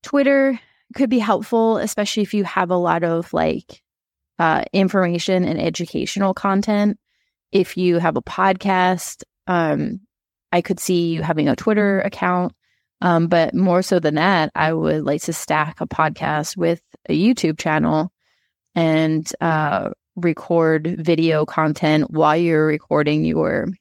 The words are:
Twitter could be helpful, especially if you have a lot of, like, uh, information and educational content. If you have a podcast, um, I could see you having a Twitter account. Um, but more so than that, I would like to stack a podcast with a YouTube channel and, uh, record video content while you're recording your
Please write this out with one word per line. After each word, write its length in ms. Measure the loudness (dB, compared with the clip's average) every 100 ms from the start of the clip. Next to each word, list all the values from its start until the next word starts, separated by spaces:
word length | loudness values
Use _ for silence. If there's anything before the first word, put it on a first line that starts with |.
Twitter 560 | 0 2 4 4 2 -2 _ _ _ -2
could 140 | 2
be 100 | 2
helpful, 580 | 2 0 0 2 2 0
especially 460 | -2 -4 -4 -2
if 100 | -2
you 120 | -2 -2
have 260 | -2 0
a 60 | 0
lot 260 | 2 0
of, 300 | 0 -2 -2
like, 500 | -2 0 -2 -8 -20 _ _ _ _ _ -2
uh, 240 | 0 0 0
information 720 | 0 2 2 0 -2 0 0
and 160 | 0 -2
educational 760 | -2 -4 -6 -6 -6 -2 -2
content. 640 | 0 0 0 0 0 0 -2 _ _ _ _ _
If 240 | 0 0 0
you 240 | 2 2
have 160 | 0 -2
a 60 |
podcast, 1000 | -6 -2 0 0 0 2 2 0 -6 -16 -20 _ -4
um, 520 | -2 0 -2 -4 -8 _ _ _ _ _
I 80 | -2
could 180 | -2 -6
see 300 | 0 0 0
you 140 | -2
having 260 | -2 0 0
a 80 | 0
Twitter 420 | 0 2 2 0
account. 540 | -2 -4 -2 0 -2 _ _ _ _ _
Um, 260 | 0 2 4
but 260 | 2 2
more 280 | 2 2 2
so 180 | 2 0
than 160 | 2 2
that, 340 | 2 2 0 0
I 160 | 0
would 320 | 0 0 0
like 180 | -2 -4
to 100 | -4
stack 480 | -8 -2 -2 -2 -6
a 60 | -8
podcast 680 | -2 -2 -2 -4 -4 -4 -2
with 260 | -2 -2 _ -20 -4
a 40 |
YouTube 460 | 2 2 2 -2 -2
channel 540 | -2 0 0 0 -2 _ _ _ _ _ _
and, 560 | 0 2 2 2 -2 -4 -4
uh, 480 | -2 0 0 -2 -4 -10 _ -4
record 800 | -2 -2 0 2 4 2 -2 -4
video 460 | 0 2 2 2 0
content 640 | 0 0 0 2 2 0
while 260 | 2 2 4
you're 280 | 2 2 2
recording 600 | 0 _ 0 2 0 0
your 420 | 0 0 -2 -4 -10